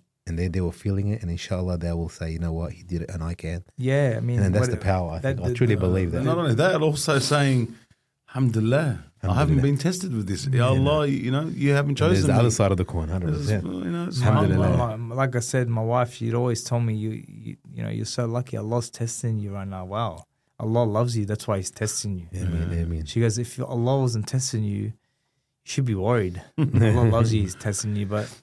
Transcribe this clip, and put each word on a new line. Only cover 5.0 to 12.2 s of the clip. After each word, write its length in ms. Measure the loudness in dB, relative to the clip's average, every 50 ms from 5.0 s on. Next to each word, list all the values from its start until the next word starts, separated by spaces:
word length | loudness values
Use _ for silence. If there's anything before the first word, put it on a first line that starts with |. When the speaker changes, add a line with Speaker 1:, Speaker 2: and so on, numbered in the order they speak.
| 0 -2
Speaker 1:
I 80 | -6 -4
Speaker 2:
that, 160 | -4 -4 -4
Speaker 1:
think. 100 | -2 -2
I 40 | -2
Speaker 2:
the, 40 | 0
Speaker 1:
truly 220 | 2 4 4 4
Speaker 2:
the, 60 | 4
Speaker 1:
believe 300 | 4 2 2 2 2 0 0
that. 100 | 0 0
Speaker 3:
Not 160 | 0 0 0
only 160 | 2 0 2
that, 260 | 2 4 2 2 2
also 380 | 2 2 0 0 0 2 2 2
saying, 560 | 2 2 2 4 4 4 4 2 2 0 -6 -12 _ _ _ _ _ _ _ _ _ _
"Alhamdulillah, 760 | -2 0 2 2 4 2 2 4 2 2 2 0 -2 -4 -8 -14 _ _
I 60 | -2 0
haven't 20 |
Speaker 1:
Alhamdulillah. 320 | 2 2 4 4 4 4
Speaker 3:
been 160 | 4 4 2 2
tested 360 | 0 -2 -2 -2 -4 -4 -4
with 100 | -4 -2
this. 220 | -2 -4 -4 -2 0
Ya 40 | 2
Speaker 2:
Yeah. 120 | 4 4 4
Speaker 3:
Allah, 360 | 4 4 4 4 2 2 2
you 240 | 0 0 -2 -2 -2
know, 160 | -2 -2 -2 -2 -4
you 200 | 0 2 2 4
haven't 280 | 4 2 0 0 2
Speaker 1:
And 80 | 4 4
there's 120 | 4 4